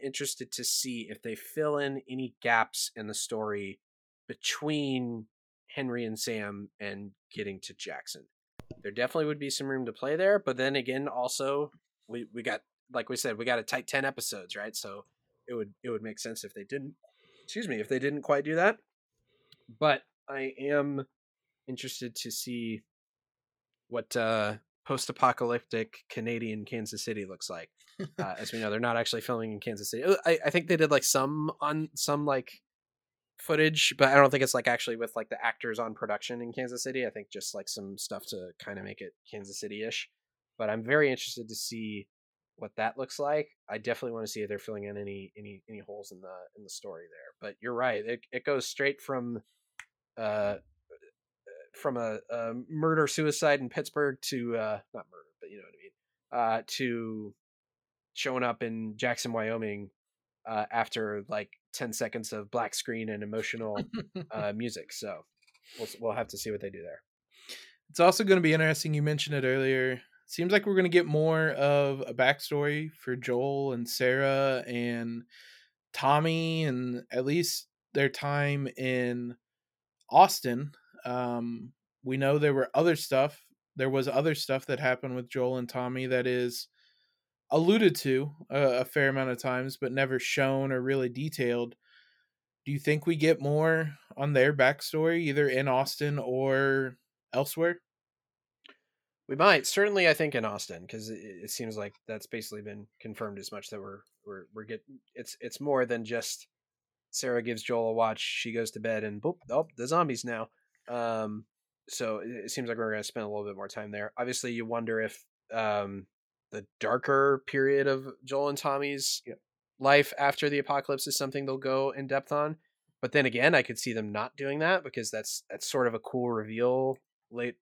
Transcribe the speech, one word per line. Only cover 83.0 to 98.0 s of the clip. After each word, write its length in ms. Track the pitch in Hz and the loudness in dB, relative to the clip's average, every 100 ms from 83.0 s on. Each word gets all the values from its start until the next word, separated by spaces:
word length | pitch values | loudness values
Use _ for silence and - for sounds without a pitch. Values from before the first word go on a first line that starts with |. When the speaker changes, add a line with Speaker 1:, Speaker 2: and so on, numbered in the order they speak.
| - 131 143 - _ _ _ - | 4 4 4 0 _ _ _ -2
Speaker 2:
There 140 | 131 | 0
was 180 | 135 135 | 2 2
other 280 | 127 156 147 | 4 4 2
stuff 320 | - 135 - | 0 -2 -2
that 120 | 131 | 0
happened 360 | 139 127 135 127 | 2 0 -2 -6
with 140 | 123 | -4
Joel 280 | 131 127 127 | -2 0 0
and 100 | 120 | -4
Tommy 380 | 127 123 131 131 | -4 -4 -4 0
that 220 | 127 123 | 2 2
is 400 | 123 123 120 - _ _ _ _ _ _ _ - | 2 0 -2 -12 _ _ _ _ _ _ _ 0
alluded 440 | 147 170 220 208 143 | 4 6 8 8 6
to 360 | 139 131 147 151 - | 2 2 0 -6 -2
a, 120 | 135 | 4
a 240 | 139 123 127 | 4 4 2
fair 240 | 151 135 | 4 4
amount 200 | 135 131 | 4 0
of 80 | 123 | -2
times, 400 | 131 127 131 131 | -2 -2 -2 -4
but 140 | 131 | -2
never 260 | 131 135 131 | 2 2 0
shown 540 | - - 135 135 135 | 0 2 2 2 2
or 100 | 131 | 0
really 280 | 127 135 127 | 2 2 0
detailed. 640 | 120 156 - 123 120 120 - _ _ _ _ _ _ _ _ - | -2 -4 0 2 2 -2 -6 _ _ _ _ _ _ _ _ -6
Do 60 | |
you 80 | 143 | -2
think 260 | 143 151 160 | 2 2 2
we 100 | 165 | 4
get 260 | 156 160 | 4 4
more 500 | 139 151 160 160 156 147 - - | 4 4 4 4 0 -6 -12 -4
on 160 | 143 | 2
their 200 | 139 135 | 6 6
backstory, 640 | 147 131 143 - 156 160 170 | 6 4 4 -2 0 2 2
either 280 | 160 143 143 | 2 2 4
in 200 | 127 139 | 4 2
Austin 500 | 131 135 - 147 143 | 2 2 0 -2 -2
or 800 | 120 127 135 135 135 135 131 127 _ _ _ | -2 0 2 4 4 2 0 -6 _ _ _
elsewhere? 500 | 123 143 - 170 175 _ _ | -2 0 2 0 0 _ _